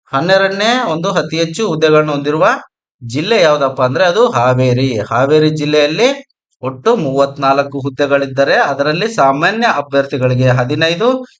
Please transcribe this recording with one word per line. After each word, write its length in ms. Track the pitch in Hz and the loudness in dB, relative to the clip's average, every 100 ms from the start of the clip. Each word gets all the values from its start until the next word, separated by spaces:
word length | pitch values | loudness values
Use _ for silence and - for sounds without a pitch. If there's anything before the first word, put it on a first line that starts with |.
| _ | _
ಹನ್ನೆರಡನೇ 760 | 135 165 190 196 196 220 247 233 | -4 0 2 2 0 -2 0 -2
ಒಂದು 200 | 160 180 | -2 -2
ಅತಿ 260 | 180 156 160 | -2 -2 -2
ಹೆಚ್ಚು 300 | 165 165 220 | -4 -2 -4
ಹುದ್ದೆಗಳನ್ನ 440 | 156 156 151 156 | 0 2 4 2
ಹೊಂದಿರುವ 360 | 143 143 156 190 277 - _ _ _ 117 | -2 -2 0 0 0 -6 _ _ _ -8
ಜಿಲ್ಲೆ 360 | 123 180 226 | -6 0 2
ಯಾವ್ದಪ್ಪ 400 | 160 147 135 127 | 4 2 0 0
ಅಂದ್ರೆ 240 | 127 147 185 | -2 2 0
ಅದು 240 | 185 247 | 2 2
ಹಾವೇರಿ. 720 | 135 123 127 127 123 135 113 | 2 2 2 2 2 0 -2
ಹಾವೇರಿ 500 | 98 113 139 156 156 | -2 -2 2 4 2
ಜಿಲ್ಲೆಯಲ್ಲಿ 760 | 156 151 151 147 165 247 285 - _ _ _ | 0 0 2 2 2 0 -2 -10 _ _ _
ಒಟ್ಟು 340 | 127 127 156 160 | -10 -4 0 0
ಮೂವತ್ನಾಲ್ಕು 840 | 147 135 135 135 139 139 143 139 | 0 0 0 0 0 0 -2 -6
ಹುದ್ದೆಗಳಿದ್ದರೆ 760 | 135 131 143 139 135 131 139 202 | -6 -2 0 0 0 0 0 2
ಅದರಲ್ಲಿ 580 | 202 139 143 160 214 | 0 -2 -2 -2 -4
ಸಾಮಾನ್ಯ 540 | - 135 139 175 220 226 | 0 2 2 0 0 0
ಅಭ್ಯರ್ಥಿಗಳಿಗೆ 800 | 151 139 139 139 139 127 123 127 | -2 -2 -2 -2 -2 0 2 2
ಹದಿನೈದು, 760 | 127 123 147 165 175 226 262 254 _ | 2 0 0 0 0 0 -2 -6 _